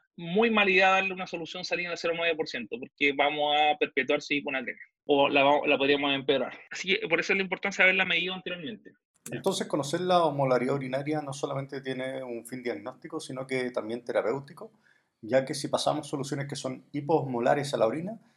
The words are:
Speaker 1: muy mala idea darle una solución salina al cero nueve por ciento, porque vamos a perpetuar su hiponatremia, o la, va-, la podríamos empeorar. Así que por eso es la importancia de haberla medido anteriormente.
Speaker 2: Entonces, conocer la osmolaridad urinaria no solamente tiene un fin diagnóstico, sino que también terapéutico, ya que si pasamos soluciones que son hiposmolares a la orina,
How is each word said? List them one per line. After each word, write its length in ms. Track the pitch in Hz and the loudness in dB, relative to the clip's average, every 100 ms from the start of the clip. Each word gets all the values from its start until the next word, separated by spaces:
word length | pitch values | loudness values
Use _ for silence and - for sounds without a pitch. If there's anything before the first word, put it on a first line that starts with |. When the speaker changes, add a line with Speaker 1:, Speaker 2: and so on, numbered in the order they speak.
| _ - | _ -14
Speaker 1:
muy 340 | 170 190 233 | -2 2 4
mala 220 | 214 202 | 4 4
idea 180 | 185 190 | 6 6
darle 220 | 190 196 | 4 2
una 140 | 185 185 | -4 -8
solución 360 | 170 160 180 | -8 -8 -10
salina 280 | 180 170 180 | -4 -4 -4
al 60 | 165 | -4
cero 160 | 170 165 | -2 0
nueve 200 | 170 156 | 0 0
por 120 | 151 | -2
ciento, 320 | 131 113 120 | -6 -8 -10
porque 340 | 135 - 143 | -12 0 0
vamos 420 | 139 143 151 147 147 | 4 2 2 2 4
a 220 | 151 147 | 4 2
perpetuar 420 | 147 - 127 147 | 0 0 0 0
su 140 | - | 0
hiponatremia, 480 | 143 143 135 123 - - _ - | -4 -4 -6 -6 -12 -18 _ 2
o 240 | 143 139 | 4 6
la, 140 | 143 | 6
va-, 240 | 139 147 147 | 6 6 4
la 100 | 135 | 4
podríamos 340 | 139 143 143 | 4 4 2
empeorar. 480 | 139 135 135 120 - - | 0 2 2 0 -8 -12
Así 160 | - 180 | -6 0
que 200 | 190 - | 0 0
por 120 | 165 | 0
eso 140 | 170 | 2
es 40 | 196 | 0
la 60 | |
importancia 400 | 190 185 202 196 | -2 -4 -2 4
de 80 | 185 | 4
haberla 140 | 190 185 | 4 2
medido 280 | 170 175 | 0 -2
anteriormente. 600 | 185 180 175 143 110 - - _ _ - | -6 -8 -10 -10 -12 -16 -20 _ _ -10
Speaker 2:
Entonces, 380 | 120 196 185 - | -4 -2 -2 -2
conocer 340 | 160 143 170 | -2 -2 -2
la 240 | 180 180 160 | 2 4 4
osmolaridad 480 | 143 131 127 123 | 2 2 2 2
urinaria 480 | 139 127 131 143 151 | -2 -2 -4 -4 -4
no 120 | 143 | -6
solamente 480 | 135 147 135 135 135 | -6 -6 -6 -6 -8
tiene 420 | 131 127 131 131 | -8 -6 -6 -8
un 240 | 127 117 - | -8 -10 -10
fin 160 | 127 | -8
diagnóstico, 560 | 120 104 110 - 160 160 | -6 -6 -8 -14 -12 -10
sino 260 | - 131 131 | -10 -10 -6
que 240 | 131 123 | -4 -4
también 340 | 123 107 120 | -4 -6 -6
terapéutico, 680 | 123 107 95 135 143 170 226 _ _ _ _ _ | -2 0 0 -2 -6 -16 -18 _ _ _ _ _
ya 240 | 107 131 135 | 0 2 2
que 80 | |
si 140 | 143 139 | -4 -2
pasamos 400 | 123 143 147 - | -2 0 -2 -4
soluciones 400 | 147 135 139 139 | -6 -4 -6 -6
que 80 | - | -8
son 320 | 131 127 - | -8 -8 -10
hiposmolares 840 | 143 143 156 135 120 127 143 143 127 | -8 0 0 0 0 2 2 0 2
a 20 | |
la 80 | 110 | 2
orina, 340 | 139 180 226 _ | 0 -6 -10 _